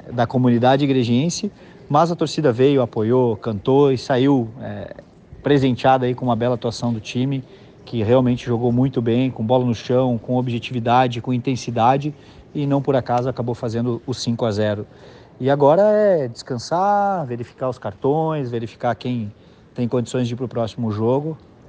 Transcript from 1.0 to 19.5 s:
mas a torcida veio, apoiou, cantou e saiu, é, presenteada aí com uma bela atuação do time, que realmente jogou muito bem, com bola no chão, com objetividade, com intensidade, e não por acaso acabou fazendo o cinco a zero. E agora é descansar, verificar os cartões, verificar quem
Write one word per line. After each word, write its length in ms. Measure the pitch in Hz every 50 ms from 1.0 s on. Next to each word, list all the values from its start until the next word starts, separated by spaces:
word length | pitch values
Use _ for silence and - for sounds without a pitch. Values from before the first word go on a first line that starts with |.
| 120 117 120 123 147 175 - - - 202 - - - - - - - -
mas 200 | 143 147 170 165
a 60 | 175
torcida 380 | - 160 147 - - 151 139 113
veio, 280 | 117 131 143 143 135
apoiou, 540 | 123 117 - 117 107 110 123 127 127 120 107
cantou 560 | 104 - 120 110 98 - 135 131 139 143 139
e 60 | 135
saiu, 500 | 120 - - 135 123 135 143 143 131 117 110 113 131
é, 340 | 110 107 104 101 - - - - - - - - - - - - -
presenteada 600 | 135 147 139 131 131 120 - - 131 131 131 127
aí 80 | 123 123
com 120 | - 131
uma 100 | 123 120
bela 200 | 110 120 123 123
atuação 360 | 113 - 117 107 - 123 120
do 80 | 117 107
time, 420 | 101 - - 123 127 139 139 131 127 - - - - - - - -
que 180 | - - 117 104
realmente 420 | 107 123 131 127 123 123 120 -
jogou 240 | 123 120 113 123 120
muito 300 | 117 123 131 139 - 131
bem, 300 | 117 117 113 123 131 131
com 140 | 120 - 110
bola 180 | 110 127 127 127
no 120 | 123 113
chão, 420 | - - - 123 127 131 127 120
com 180 | 110 - - 127
objetividade, 840 | 127 127 123 117 117 - - 127 120 113 120 117 127 131 123 120 120
com 100 | - 131
intensidade, 840 | 127 120 117 139 131 110 - - 117 117 110 127 135 143 143 151 143 - - - - - - - -
e 120 | 151 143
não 160 | 143 139 139
por 140 | 131 - 135
acaso 320 | 127 113 - 120 123 123 135
acabou 260 | - - 117 120 117
fazendo 460 | - - 117 110 117 120 123 117 117 -
o 80 | - 120
cinco 320 | - - 123 117 110 127
a 60 | 113
zero. 340 | 101 104 107 107 104 104 104 - - - - - - - - - - -
E 100 | 127 131
agora 340 | 143 147 147 139 156 190 202
é 440 | 214 208 208 214 202 185 160 135
descansar, 960 | 120 117 - - - 131 120 - - 160 175 190 202 202 202 202 196 196 180 151
verificar 440 | 120 120 117 120 - - - 135 127
os 80 | 120
cartões, 720 | - - 107 95 - - 135 147 160 160 160 160 151 135 120
verificar 440 | 120 113 117 117 - - - 120 117
quem 360 | - - 127 123 120 110 101 - - - -